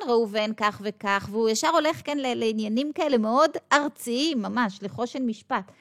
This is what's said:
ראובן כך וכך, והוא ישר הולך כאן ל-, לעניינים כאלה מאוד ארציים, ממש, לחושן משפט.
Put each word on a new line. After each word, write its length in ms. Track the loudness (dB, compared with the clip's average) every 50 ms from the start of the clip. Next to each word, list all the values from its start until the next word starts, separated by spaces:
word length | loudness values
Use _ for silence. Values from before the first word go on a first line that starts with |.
| 2 2
ראובן 460 | 2 2 2 2 0 -2 -2 -2 -2
כך 240 | 0 0 0 0 -2 -6
וכך, 440 | -8 -6 -4 -2 0 0 0 -2 -2
והוא 180 | -2 0 0 2
ישר 200 | 2 2 2 2
הולך 380 | 4 4 2 2 0 -2 -4
כאן 120 | -4 -4 -2
ל-, 160 | -2 -2 -2
לעניינים 580 | 0 0 0 0 -2 -2 -2 0 -2 -2 -2
כאלה 260 | -2 -2 0 2 2 2
מאוד 320 | 2 4 4 4 4 4 2 -2 0 2
ארציים, 680 | 2 4 4 2 -4 -6 -6 -4 -2 0 0 0 0 -2
ממש, 360 | -2 -2 -2 0 0 -2 -2 -6
לחושן 440 | -10 -8 -6 -6 -6 -4 -4 -4 -2
משפט. 460 | -2 -4 -4 -6 -4 -4 -4 -4 -6 -16 _